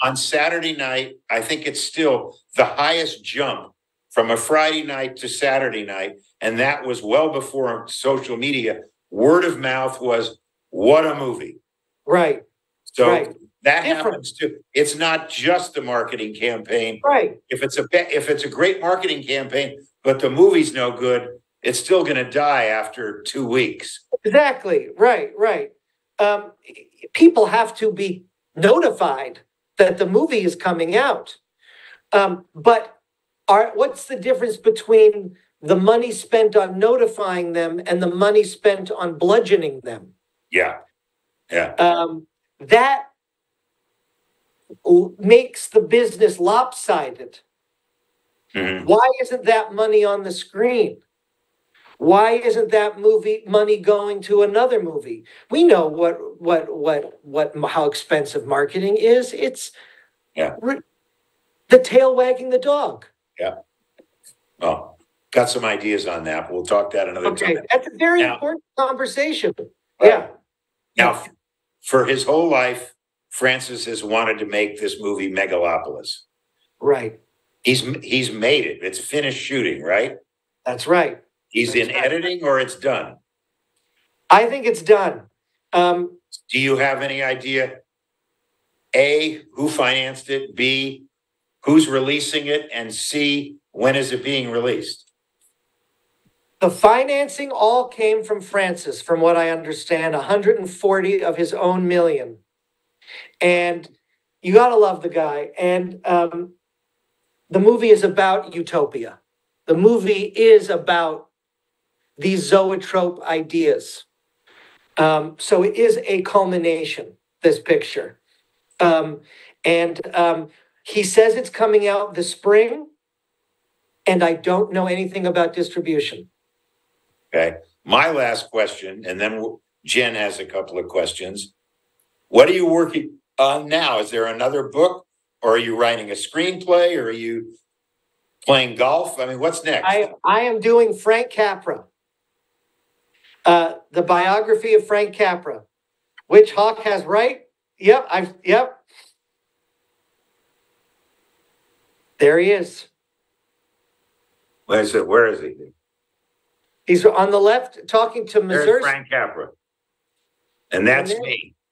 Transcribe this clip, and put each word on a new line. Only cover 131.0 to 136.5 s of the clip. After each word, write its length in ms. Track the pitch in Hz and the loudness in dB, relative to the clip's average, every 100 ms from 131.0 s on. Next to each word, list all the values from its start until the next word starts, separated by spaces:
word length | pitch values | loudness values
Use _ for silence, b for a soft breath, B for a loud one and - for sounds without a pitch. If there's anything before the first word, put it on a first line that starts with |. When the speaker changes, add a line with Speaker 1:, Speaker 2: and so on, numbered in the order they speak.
| - - 92 101 98 _ _ _ _ _ _ _ _ | -4 -8 -12 -12 -16 _ _ _ _ _ _ _ _
Speaker 1:
What 220 | - 151 | 6 6
are 40 | |
you 140 | 185 170 | 4 2
working 500 | 165 160 156 - - _ - | 2 0 -2 -8 -14 _ 0
on 280 | 135 147 151 | 0 0 -2
now? 320 | 160 151 107 | -2 0 -2
Is 120 | 104 | -4
there 140 | 117 113 | -4 -4
another 420 | 113 127 143 127 | -2 -2 -2 -4
book, 400 | 139 180 180 _ _ _ _ | 2 2 0 _ _ _ _
or 140 | 110 117 | 0 2
are 20 | |
you 200 | 113 113 | 0 0
writing 320 | 120 113 104 | 0 0 -6
a 40 | 101 | -10
screenplay, 800 | - 156 180 | -8 -4 -4